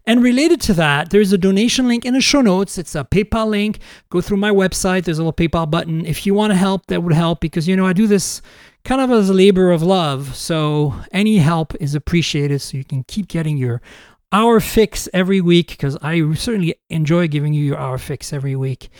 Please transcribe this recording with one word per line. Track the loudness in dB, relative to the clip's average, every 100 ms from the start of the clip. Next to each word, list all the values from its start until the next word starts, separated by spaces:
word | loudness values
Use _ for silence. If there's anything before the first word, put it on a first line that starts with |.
| 0
And | 2
related | 4 2 2 0
to | 0
that, | 2 2 0 2
there's | 2 4
a | 2
donation | 2 2 2 0 0
link | 0
in | 0 0
the |
show | 2 2
notes. | 4 2 -2 -6
It's | -8 -8
a |
PayPal | -2 0 0 0 -2
link. | -2 -2 -4 -12 -20 _
Go | -4
through | -2 -2
my | 2
website. | 2 2 0 -2 -2
There's | -2 -2
a |
little | -2
PayPal | -2 -2 0 -2
button. | -4 -4 -6 -4
If | -4 0
you |
wanna | 0 2 2
help, | 2 -2 -4
that | -4
would | 0
help | 0 0 -2
because, | -4 -4 0
you | 0
know, | 2
I |
do | 2 2
this | 2 0 -10 -16 -20 -20 _
kind | -4 0
of | 2
as | 2 4
a |
labor | 4 6 6 4
of | 2
love. | 2 2 0 -4 -8 -10
So | -4 -2 0 0 -2 -4 -6
any | -2 2 4
help | 4 2 -4 -6
is | -4
appreciated | -4 -2 -2 0 -2 -2 -2
so | -6 -10
you |
can | -8 -8
keep | -6 -8 -6
getting | -4 -4 -2
your | -2 -4 -8 -20 -20 _ -4
hour | 0 4 2
fix | 2 2 0 0 -6
every | -2 0 2
week, | 4 2 2 -4
'cause | -6 -4
I | -4 -2 -2
certainly | -2 -2 -2 -2 -4 -6
enjoy | -4 0 2 0
giving | 0 0
you | 0
your | 0 -2
hour | -6 -8
fix | -8 -10 -8
every | -8 -6 -4
week. | -4 -6 -12 -20